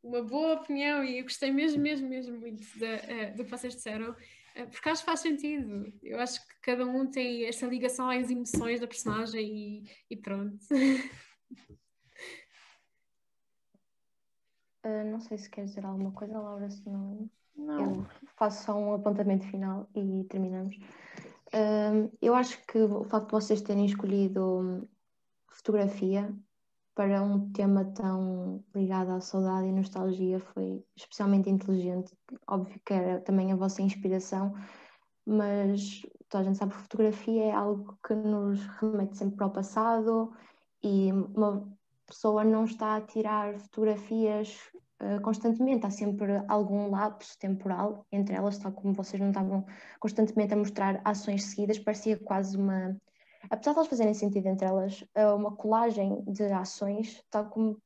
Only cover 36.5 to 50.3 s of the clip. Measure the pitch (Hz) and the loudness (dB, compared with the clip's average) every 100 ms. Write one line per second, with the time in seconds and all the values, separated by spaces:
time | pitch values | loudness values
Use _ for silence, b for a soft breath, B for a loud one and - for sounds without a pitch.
36.5 | 196 202 - - 220 214 214 - 226 214 | 2 0 -4 -8 2 2 2 0 2 2
37.5 | 208 208 202 202 202 - 214 214 208 202 | 2 0 -2 -6 -14 -2 0 2 2 2
38.5 | 202 202 - 214 208 202 - 196 - 196 | 0 -4 -2 0 0 -2 -2 -4 0 -2
39.5 | 196 190 220 226 226 220 226 226 B B | 0 -2 0 2 4 4 2 0 B B
40.5 | B B _ 208 196 190 196 196 202 208 | B B _ 2 4 4 2 0 2 2
41.5 | 202 202 - _ _ - - 220 214 220 | 2 -6 -16 _ _ -20 0 2 4 6
42.5 | 220 220 226 214 214 214 220 214 214 208 | 4 2 0 0 -2 -2 -2 0 0 -2
43.5 | 208 - - 214 208 202 226 220 214 214 | -6 -10 2 2 2 -2 2 2 2 -4
44.5 | - - - _ _ 202 202 208 214 233 | -8 -20 -20 _ _ -2 0 0 2 2
45.5 | 226 262 254 208 196 208 196 202 202 202 | 4 4 4 2 -2 -2 0 2 0 2
46.5 | 208 190 202 208 196 214 208 - - 196 | 2 4 0 0 0 0 -2 -18 -6 -2
47.5 | 190 190 180 202 208 - 202 202 185 202 | -2 -2 0 -2 -2 -4 -2 0 0 0
48.5 | 202 196 196 196 196 190 196 196 196 190 | -2 -8 -4 0 0 -2 0 0 2 0
49.5 | 196 190 B B B 214 220 214 | 0 -2 B B B -2 2 4